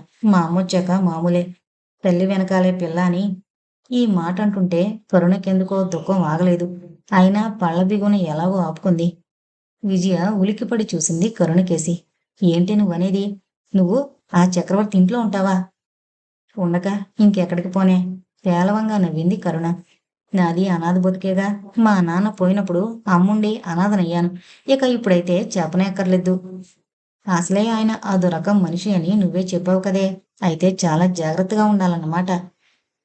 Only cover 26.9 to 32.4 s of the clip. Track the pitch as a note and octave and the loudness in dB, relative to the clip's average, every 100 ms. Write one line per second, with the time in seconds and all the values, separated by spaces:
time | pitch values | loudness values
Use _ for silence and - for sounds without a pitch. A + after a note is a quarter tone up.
26.9 | _ _ _ - F3+ F3+ F#3+ A3 A3+ A3 | _ _ _ -4 -2 0 0 0 0 0
27.9 | A3 G#3 F#3+ F3+ E3 F3+ G#3 F3 F3 G#3+ | -2 -2 0 0 0 0 0 0 -2 -2
28.9 | F#3+ E3 G#3+ F3+ F3 F#3 F3 F3+ F#3 G3 | -2 0 0 0 -2 -2 -2 0 0 0
29.9 | F#3+ F#3+ F#3 _ - F3+ D#3+ F3+ F#3 F3 | 0 -2 -4 _ -6 -4 0 0 0 0
30.9 | D#3 F3+ F3+ D#3 E3 F#3 G#3+ G#3+ G3+ F#3 | 2 2 0 -2 -2 -2 0 2 2 0
31.9 | E3+ D#3 E3+ F#3 F3+ | -2 -2 -4 -2 -4